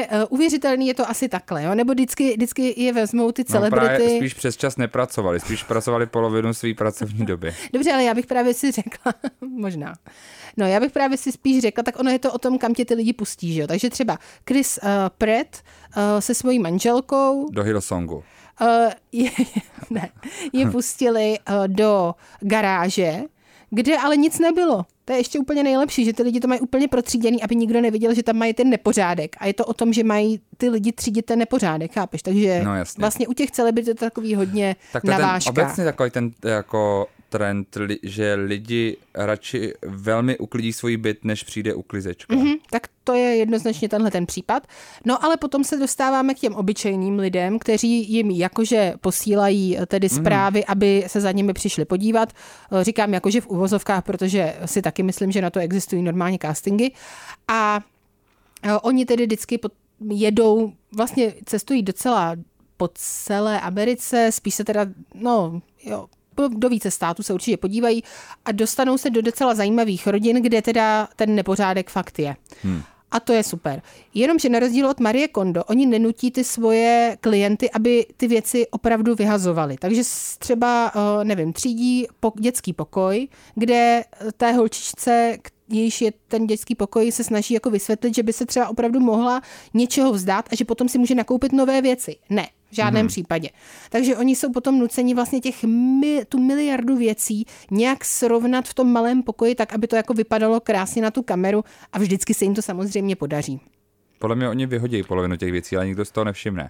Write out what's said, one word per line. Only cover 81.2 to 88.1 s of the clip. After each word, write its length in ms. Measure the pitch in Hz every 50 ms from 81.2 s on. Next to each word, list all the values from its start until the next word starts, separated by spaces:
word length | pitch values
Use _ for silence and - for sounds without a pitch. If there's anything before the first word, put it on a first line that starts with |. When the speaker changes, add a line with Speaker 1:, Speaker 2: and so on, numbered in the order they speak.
| 208
Speaker 1:
nevím, 280 | 220 202 185 156 165 160
třídí 520 | - - 254 233 226 247 247 247 247 240 - _ _
po-, 120 | - 220 - 214
dětský 340 | 214 240 - - - 185 170
pokoj, 540 | - 151 - - 196 185 185 196 226 269 - - - - - _
kde, 480 | 214 233 233 240 240 233 240 233 233 226 - - - 202 220
eh, 40 | - -
té 140 | 247 233
holčičce, 840 | 240 247 220 220 - - - - - - - 254 233 233 233 233 220 -
k-, 100 | - - - _ _ -
jejíž 320 | 220 214 226 226 - -
je 100 | 233 214 214 _ _ _
ten 200 | 226 220 226 208
dětský 280 | 214 214 - - 233
pokoj, 360 | - 202 196 - 233 220 233
se 120 | 226 - 233
snaží 300 | - 220 208 214 - 240
jako 160 | 220 - 247
vysvětlit, 460 | 214 196 - - 214 214 - 240